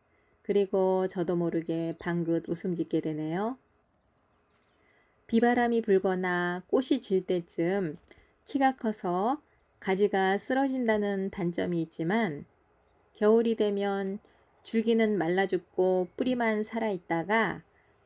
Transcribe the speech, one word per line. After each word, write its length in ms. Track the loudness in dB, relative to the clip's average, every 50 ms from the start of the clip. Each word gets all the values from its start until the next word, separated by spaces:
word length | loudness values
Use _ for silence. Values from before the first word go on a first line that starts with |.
| _ _ _ _ _ _ _ _ _
그리고 640 | -2 0 0 0 2 2 2 2 2 2 2 0
저도 300 | 0 -2 -2 -2 0 0
모르게 580 | 0 0 0 0 -2 -2 -2 -2 -2 -2 -4 -6 -6
방긋 480 | -4 -4 -2 -2 0 0 0 0 -2 -4
웃음 260 | -6 -4 -4 -4 -2
짓게 260 | -2 -2 -2 -2 -2
되네요. 560 | -2 -2 -4 -4 -4 -4 -4 -2 -2 -4 -6 -8 _ _ _ _ _ _ _ _ _ _ _ _ _ _ _ _ _ _ _ _ _ _ _ _ _ _ _ _ _ _ _ _ _ -2
비바람이 540 | 2 2 4 4 4 2 2 2 0 0 2
불거나 840 | 2 2 2 2 2 0 0 -2 -2 -2 0 -2 -2 -4 -6 -6
꽃이 340 | _ 0 0 2 2 0 -2
질 220 | 0 0 -2 -2 0
때쯤 760 | 0 -2 -4 -4 -6 -4 -2 0 0 0 0 -2 -2 -4 -8 _ -20 -20 _ _ _ _ _ _
키가 300 | -6 -2 2 2 2 2
커서 680 | 0 -4 -4 -4 -4 -4 -2 0 0 0 0 -2 -4 -6 _ _ _ _ _ _ -10
가지가 600 | -4 -2 0 2 2 2 2 2 2 2 0 0
쓰러진다는 920 | -2 -2 0 0 0 0 0 -2 0 0 0 0 0 -2 -2 -2 -4 -4
단점이 500 | -4 -4 -4 -4 -2 -2 -2 -2 -2 -2 -4
있지만 600 | -4 -6 -6 -4 -2 0 0 0 -2 -4 -8 -12 -16 _ _ _ _ _ _ _ _ _ _ _ _ _
겨울이 420 | 0 4 4 6 6 4 2 0
되면 640 | 0 0 0 0 0 -2 -2 -2 -2 -4 -4 -6 -8 -12 _ _ _ _ _ _ _ -10
줄기는 520 | -4 -2 0 2 2 4 4 4 2 2
말라 300 | 2 0 0 2 2 0
죽고 600 | 0 0 -2 -4 _ _ 0 2 2 2 2 0 -2 _
뿌리만 480 | -4 -2 -2 0 0 0 0 0 0 -2
살아있다가 960 | -4 -4 -4 -2 -2 -4 -4 -4 -4 -2 -2 0 0 2 2 2 0 -2 -6 -12 _ _ _ _ _ _ _ _